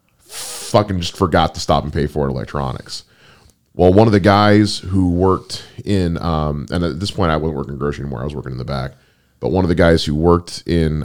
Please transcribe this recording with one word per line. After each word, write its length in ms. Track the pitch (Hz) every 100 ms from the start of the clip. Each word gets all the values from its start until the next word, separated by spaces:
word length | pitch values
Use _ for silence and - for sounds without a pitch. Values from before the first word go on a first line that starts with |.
| _ _
Fucking 800 | _ - - - - 104 107 92
just 180 | 85 -
forgot 360 | 90 85 78 -
to 40 |
stop 240 | - 71
and 80 | 73
pay 160 | 73 69
for 200 | 78 69
it 40 |
electronics. 720 | 65 52 73 67 - - - _ _ _ _ _ _ _
Well, 180 | - 90
one 160 | 98 113
of 60 |
the 60 | 101
guys 560 | 101 101 104 104 104 -
who 320 | 90 95 90
worked 520 | 87 95 92 - - - -
in, 380 | - 98 87 82
um, 440 | 85 78 76 73 -
and 120 | 90
at 160 | 85 76
this 120 | 101
point 200 | - 85
I 60 | 76
wasn't 200 | 80 69
working 200 | 69 69
grocery 260 | 73 73
anymore, 180 | 69 60
I 20 |
was 120 | 73 71
working 180 | 65
in 40 | 64
the 60 |
back, 300 | 64 69 65 - _ _ _ -
but 80 | 60
one 140 | 90 87
of 40 |
the 60 | 90
guys 300 | 85 82 76
who 100 | 76
worked 480 | 85 87 - - -
in, 380 | 85 78 76